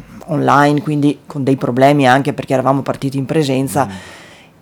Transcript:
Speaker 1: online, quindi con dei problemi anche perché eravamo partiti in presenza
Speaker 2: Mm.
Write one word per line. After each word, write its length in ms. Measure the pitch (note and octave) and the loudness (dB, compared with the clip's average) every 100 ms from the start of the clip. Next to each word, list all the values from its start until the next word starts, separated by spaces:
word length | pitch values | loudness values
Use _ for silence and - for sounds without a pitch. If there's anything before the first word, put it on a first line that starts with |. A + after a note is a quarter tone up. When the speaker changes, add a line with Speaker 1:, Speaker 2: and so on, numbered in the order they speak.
| - - - | -16 -18 -8
Speaker 1:
online, 540 | D3 C3 C3 D3 D3 | -2 2 2 4 2
quindi 380 | D3+ D3 C#3+ C#3+ - | 0 0 0 -2 -6
con 160 | C#3+ | -4
dei 140 | C3 C3+ | -2 0
problemi 500 | C3+ B2 C3+ D3 C3 | 0 4 4 6 4
anche 260 | C3+ C3+ | 4 2
perché 200 | - B2+ | -4 -2
eravamo 280 | C3 B2+ C#3 | 0 0 -2
partiti 380 | C3 B2 C#3 C#3 | -2 -6 -6 -6
in 60 | C3 | -4
presenza 580 | D#3+ C#3 C3 C3+ C#3+ B2 | -2 0 -2 -2 -2 -4
Speaker 2:
Mm. 40 | F#2+ - - - - - _ | -6 -16 -20 -20 -20 -20 _